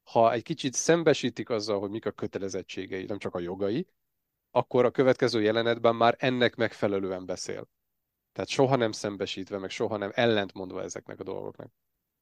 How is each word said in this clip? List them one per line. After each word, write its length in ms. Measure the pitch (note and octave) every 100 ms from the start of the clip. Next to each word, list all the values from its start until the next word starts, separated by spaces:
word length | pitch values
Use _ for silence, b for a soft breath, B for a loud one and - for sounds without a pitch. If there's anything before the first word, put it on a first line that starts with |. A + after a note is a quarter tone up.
ha 280 | - A#2+ A2+
egy 120 | A#2+
kicsit 300 | - - C3+
szembesítik 760 | - - E3+ D#3 C3+ B2 A2+ G#2+
azzal, 300 | A2 G#2 G2+
hogy 100 | G2+
mik 160 | A2 G#2
a 60 |
kötelezettségei, 920 | - G#2 F#2+ F#2+ F#2+ - F#2+ F#2+ F#2+ G2+
nem 120 | G2+
csak 180 | G2+ F2+
a 40 |
jogai, 480 | F2 F#2 G2+ C3+ F#3 _ _ _ _ _ _
akkor 340 | B2 - B2+ A#2+
a 60 |
következő 500 | - C3 B2 B2 A2+
jelenetben 540 | G#2+ A2+ A#2 A#2 A#2 A2+
már 200 | A#2 -
ennek 380 | C3+ B2 A#2 -
megfelelően 680 | A2 - G#2+ G2 F#2+ F#2 F#2
beszél. 420 | F2+ - G2 - _ _ _ _ _ _
Tehát 180 | - F#2+
soha 260 | - C3 C3
nem 160 | A2+
szembesítve, 680 | - G#2+ G2 F#2+ G2 F2+ G2+
meg 120 | F#2+
soha 280 | - G#2+ G#2
nem 140 | G2
ellentmondva 680 | - A#2 G#2+ F#2+ G2 F#2 F#2
ezeknek 380 | F#2 - - F#2
a 40 |
dolgoknak. 480 | F#2+ G2 G2+ - - _ _ _ _ _